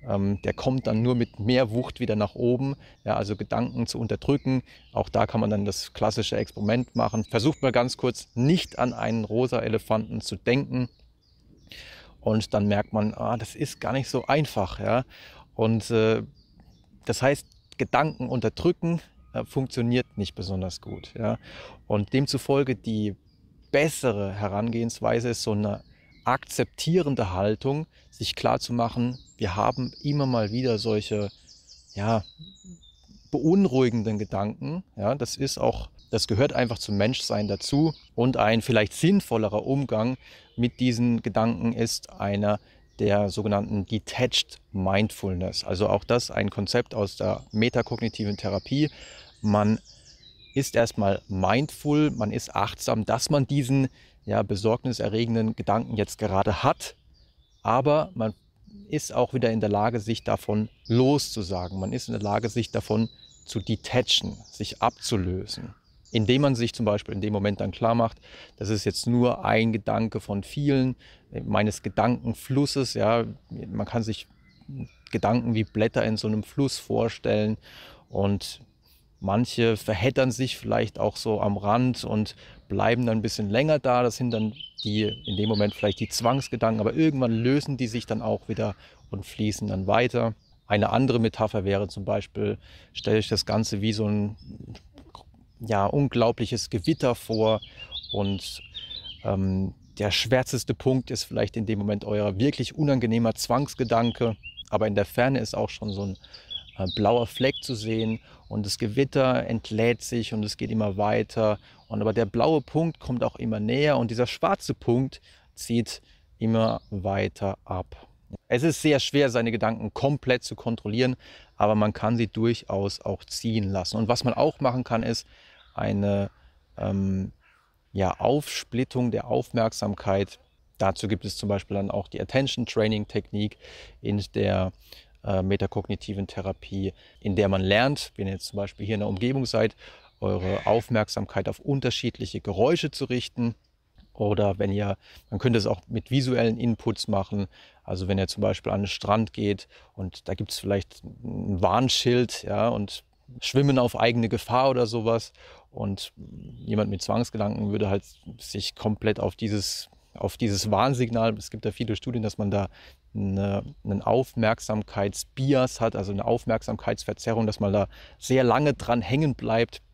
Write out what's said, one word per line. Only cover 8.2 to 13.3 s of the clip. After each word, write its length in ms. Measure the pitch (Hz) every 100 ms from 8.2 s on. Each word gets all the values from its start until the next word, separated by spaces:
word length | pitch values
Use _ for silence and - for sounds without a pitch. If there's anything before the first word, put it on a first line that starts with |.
| -
nicht 440 | 117 127 180 - -
an 140 | 123
einen 320 | 117 113 113
rosa 340 | 107 117 127 123
Elefanten 640 | 117 110 - 110 110 113
zu 160 | - 101
denken. 520 | - 127 143 127 123 _ - _ _ _ _ - - - - - - -
Und 340 | - 110 107
dann 120 | 107 104
merkt 260 | 104 104
man, 220 | 110 107
ah, 220 | 107 113